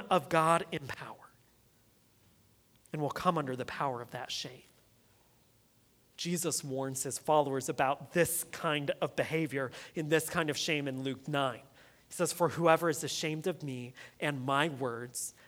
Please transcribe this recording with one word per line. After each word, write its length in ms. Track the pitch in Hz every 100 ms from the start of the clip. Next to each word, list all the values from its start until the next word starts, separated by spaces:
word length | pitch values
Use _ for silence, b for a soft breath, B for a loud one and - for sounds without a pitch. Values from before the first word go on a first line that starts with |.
| -
of 200 | 185 135
God 360 | 165 160 170 185
in 140 | 160 135
power. 280 | - 120 110 - _ _ _ _ _ _ _ _ _ _ _ _ _ _ _ _
And 100 | 151
we'll 100 | 147
come 260 | - 180 170
under 180 | 139 127
the 100 | 120
power 360 | - 143 123
of 100 | 117
that 200 | 123 127
shame. 320 | - 131 127 - _ _ _ _ _ _ _ _ _ _ _ _ _ _ -
Jesus 460 | 175 175 170 135
warns 400 | 147 131 135 131
his 140 | 139 -
followers 520 | - 151 143 135 127
about 440 | 143 135 143 143
this 300 | 175 165 - -
kind 400 | - 165 147 143 -
of 160 | 160 -
behavior 560 | - 160 156 131 131 B B -
in 140 | 156
this 180 | 156 156
kind 220 | 175 156
of 80 | 143
shame 300 | - 151 143
in 160 | 131
Luke 240 | 131 131 -
nine. 340 | 147 135 113 - B B B B
He 80 | -
says, 180 | 170
"For 160 | - 165
whoever 400 | 123 170 160 170
is 140 | 147
ashamed 420 | 156 - 160 156 185
of 160 | 160
me 320 | 147 127 123 B B B
and 240 | 156 143
my 260 | 127 139 160
words, 640 | 135 131 117 123 - - -